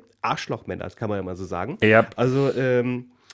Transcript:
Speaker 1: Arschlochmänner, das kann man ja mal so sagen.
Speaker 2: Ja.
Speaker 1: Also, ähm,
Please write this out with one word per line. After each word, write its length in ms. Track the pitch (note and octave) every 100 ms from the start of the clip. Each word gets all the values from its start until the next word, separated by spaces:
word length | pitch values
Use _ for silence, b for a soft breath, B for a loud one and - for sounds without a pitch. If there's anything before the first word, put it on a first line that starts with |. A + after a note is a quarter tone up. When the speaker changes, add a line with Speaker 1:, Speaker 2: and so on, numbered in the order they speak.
| - _
Speaker 1:
Arschlochmänner, 640 | A#2 D3+ - B2 - F#2
das 100 | F2+
kann 140 | - A2
man 100 | G2+
ja 60 |
mal 100 | F#2
so 120 | F2+ F#2
sagen. 320 | F2 G2 F#3+
Speaker 2:
Ja. 240 | G#2+ A2 -
Speaker 1:
Also, 380 | - B2+ C3 C#3 B2+
ähm, 500 | C3 B2 B2 B2 B2 b b